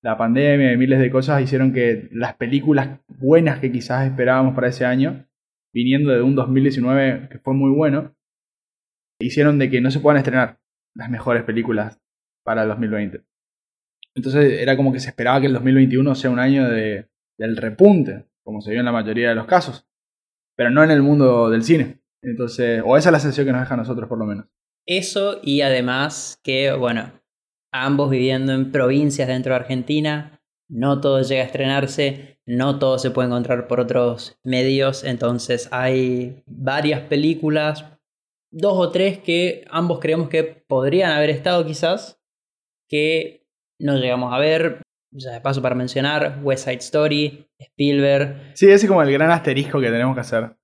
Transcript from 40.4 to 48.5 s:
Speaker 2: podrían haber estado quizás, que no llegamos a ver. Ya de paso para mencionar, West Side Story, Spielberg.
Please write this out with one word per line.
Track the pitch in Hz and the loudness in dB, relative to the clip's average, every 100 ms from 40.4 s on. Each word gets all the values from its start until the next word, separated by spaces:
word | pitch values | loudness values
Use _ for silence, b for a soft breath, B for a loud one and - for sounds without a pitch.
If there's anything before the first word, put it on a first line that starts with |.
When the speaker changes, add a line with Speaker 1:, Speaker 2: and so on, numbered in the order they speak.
Speaker 2:
podrían | 160 - _ 135 135 175 180 | -2 -8 _ -2 2 2 2
haber | 151 151 | 2 0
estado | 143 180 180 156 | 0 -2 -2 -2
quizás, | 147 165 196 - _ _ _ _ _ _ _ _ | -4 -2 -2 -8 _ _ _ _ _ _ _ _
que | 147 156 160 160 _ _ _ _ _ | -2 0 -2 -4 _ _ _ _ _
no | 143 139 | -2 0
llegamos | 127 123 123 | 0 -2 -2
a | 123 | 0
ver. | 151 160 160 - - _ _ | 0 0 -2 -6 -18 _ _
Ya | 135 131 | -18 -14
de | 120 | -8
paso | 135 135 | -4 -4
para | 127 | -2
mencionar, | 123 123 135 139 151 147 143 | -4 -4 -4 -2 -2 -4 -4
West | 143 131 | -4 -4
Side | 135 123 | -4 -8
Story, | - 151 151 147 147 143 _ _ | -4 0 0 0 -2 -6 _ _
Spielberg. | - - 143 143 139 139 139 - - | -20 -2 0 2 2 2 0 -8 -18